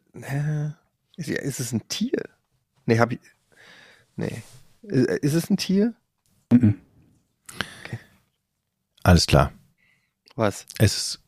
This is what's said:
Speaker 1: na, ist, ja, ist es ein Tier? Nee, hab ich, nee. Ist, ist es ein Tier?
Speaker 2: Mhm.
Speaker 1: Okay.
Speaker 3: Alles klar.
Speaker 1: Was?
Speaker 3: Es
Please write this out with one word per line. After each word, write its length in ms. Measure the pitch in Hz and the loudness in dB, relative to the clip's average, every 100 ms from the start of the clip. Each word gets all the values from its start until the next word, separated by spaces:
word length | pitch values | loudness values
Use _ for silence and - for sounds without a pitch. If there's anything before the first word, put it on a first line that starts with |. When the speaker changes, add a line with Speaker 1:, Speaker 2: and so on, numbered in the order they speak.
| _ | _
Speaker 1:
na, 640 | - 120 139 147 151 151 147 _ _ _ - | -18 -8 -6 -4 -4 -6 -10 _ _ _ -14
ist, 120 | 160 | -8
ja, 100 | 160 | -6
ist 180 | - 123 | -6 -6
es 120 | 120 | -6
ein 140 | 117 - | -6 -6
Tier? 400 | - 233 - - _ _ _ _ _ - | -6 -4 -4 -6 _ _ _ _ _ 0
Nee, 120 | 113 | 2
hab 120 | 117 | 2
ich, 60 | 117 - _ _ _ - - - _ _ - | -2 -14 _ _ _ -20 -20 -20 _ _ -8
nee. 260 | 113 117 - - - _ | -8 -8 -14 -20 -20 _
Ist, 240 | 208 135 123 | -6 -2 0
ist 260 | 87 147 | 0 -2
es 160 | 160 - | -2 -2
ein 60 | 196 | -2
Tier? 380 | - 190 226 - _ _ _ _ _ | 0 0 0 -4 _ _ _ _ _
Speaker 2:
Mhm. 240 | 123 113 - _ _ _ _ _ _ - - - - | 4 4 2 _ _ _ _ _ _ -20 -10 -10 -10
Speaker 1:
Okay. 140 | - - - _ _ _ _ _ _ _ _ _ | -14 -14 -16 _ _ _ _ _ _ _ _ _
Speaker 3:
Alles 240 | - 87 - | 4 4 6
klar. 260 | 73 67 - _ _ _ _ _ _ _ - | 4 4 -2 _ _ _ _ _ _ _ -2
Speaker 1:
Was? 300 | 110 - - - | -2 -2 -10 0
Speaker 3:
Es 420 | 107 - - - | 0 2 -6 -10